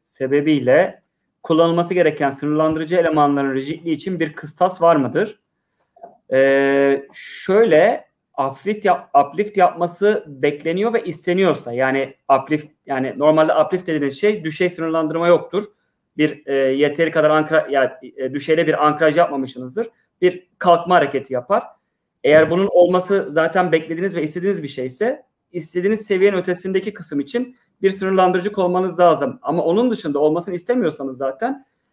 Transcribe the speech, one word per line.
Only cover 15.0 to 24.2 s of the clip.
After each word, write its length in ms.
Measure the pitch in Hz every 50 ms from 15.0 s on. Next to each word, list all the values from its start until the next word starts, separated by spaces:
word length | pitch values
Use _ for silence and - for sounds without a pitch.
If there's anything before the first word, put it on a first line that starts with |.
| 160 156 165 165 170
yoktur. 360 | 175 175 165 170 - 170 196 208 - _ _ _ _ _ _ _ _ _
Bir, 300 | 147 151 151 135 143 _
e, 60 | 139 139
yeteri 560 | 135 135 131 135 139 147 143 147 160 165 156
kadar 180 | 160 165 151 151
ankara-, 380 | 151 156 156 151 160 156 - 131
yani, 180 | 139 139 131 120 - - - 120 -
e, 160 | 139 131 131 131
düşeyde 340 | 143 135 - 156 160 165
bir 180 | 151 151 - 151
ankraj 300 | 151 143 - 160 156 147
yapmamışsınızdır. 680 | 165 170 - 147 135 135 127 - 123 127 127 127 208 233 113 - _ _ _ _ _
Bir 260 | 180 180 180 180 - _ _
kalkma 380 | _ - 180 170 165 170 175 180
hareketi 380 | 170 147 135 139 135 - - 127
yapar. 300 | 123 117 - 196 240 - - - _ _ _ _ _ _ _ _ _ -
Eğer 260 | 135 147 156 160 151
bunun 180 | 170 185 196
olması 600 | 202 - 175 175 175 185 180 180 - 202 190 - -
zaten 420 | 147 160 160 165 - 190 180 170
beklediğiniz 440 | 156 165 160 - 165 165 185 196 165
ve 80 | 165